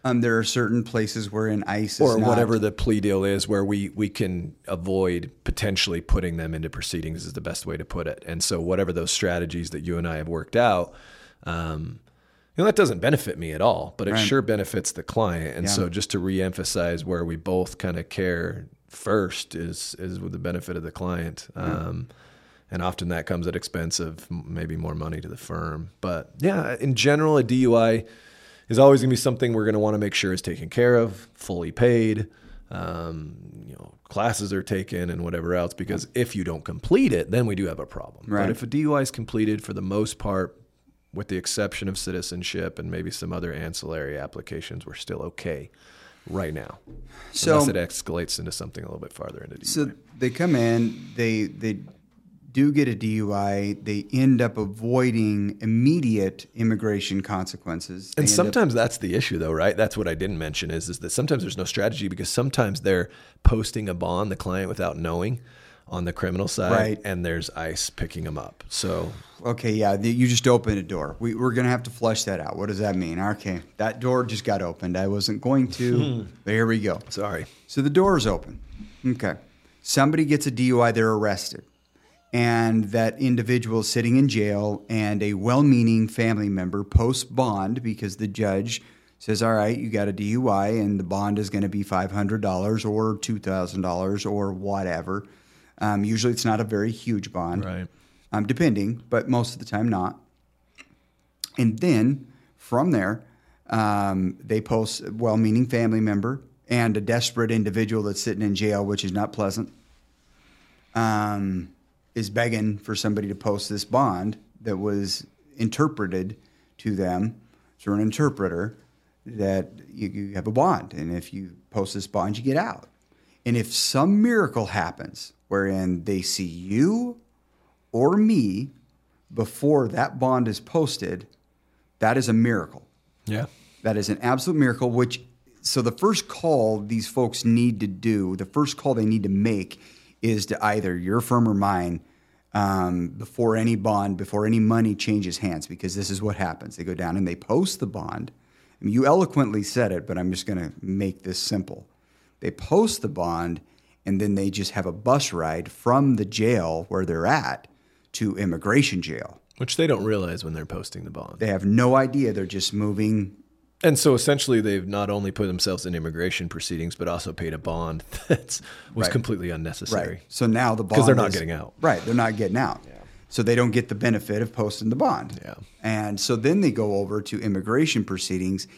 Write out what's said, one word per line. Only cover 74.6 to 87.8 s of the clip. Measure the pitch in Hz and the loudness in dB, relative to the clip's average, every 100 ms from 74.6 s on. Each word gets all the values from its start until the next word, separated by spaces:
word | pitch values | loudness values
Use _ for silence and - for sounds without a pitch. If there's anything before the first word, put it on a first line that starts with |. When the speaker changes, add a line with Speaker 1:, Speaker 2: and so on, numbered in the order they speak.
Speaker 1:
opened. | 90 82 90 90 | -2 -6 -4 -2
I | 98 | 0
wasn't | 101 101 104 | 0 -2 -2
going | 123 135 127 | 2 2 2
to, | - 123 120 147 120 95 - | 0 0 2 0 -4 -8 -10
Speaker 2:
<laughs> | |
Speaker 1:
but | 101 | -2
here | 110 113 | 0 2
we | 113 | 2
go. | 101 82 - | 0 -4 -6
Speaker 2:
Sorry. | - 104 - - - _ | -6 -4 -6 -8 -16 _
Speaker 1:
So | - | -2
the | 143 | 2
door | 151 196 170 | 4 4 4
is | 110 | 2
open. | 85 - - - - - - 127 | -2 -6 -16 -16 -18 -18 -6 -4
Okay. | 123 98 69 - _ _ _ | -2 -2 -4 -14 _ _ _
Somebody | - - 139 160 | 0 4 4 4
gets | 151 147 147 | 2 2 0
a | |
D | 120 | 0
U | 127 123 | 4 6
I, | 117 | 6
they're | 113 110 | 4 2
arrested. | 110 107 95 - - _ _ _ _ _ _ _ | 4 0 -2 -6 -12 _ _ _ _ _ _ _
And | 120 120 117 113 113 101 | 0 2 4 4 2 2
that | 113 113 - | 0 0 0
individual | 135 120 113 123 113 113 | 0 2 2 0 2 -2
is | 104 | 0
sitting | 123 117 127 | 0 4 6
in | 139 | 4
jail, | 110 104 101 104 104 - | 4 0 0 0 -4 -2
and | 113 104 104 | 0 0 0
a | 104 | 0
well-meaning | 101 107 127 143 120 113 113 110 | 0 2 6 8 8 6 4 2
family | - 117 107 104 | 2 2 2 0
member | 95 92 101 | 0 -2 -4
posts | 101 - 117 131 | 0 2 2 0
bond | - 120 127 101 95 123 | -2 0 0 0 -2 -2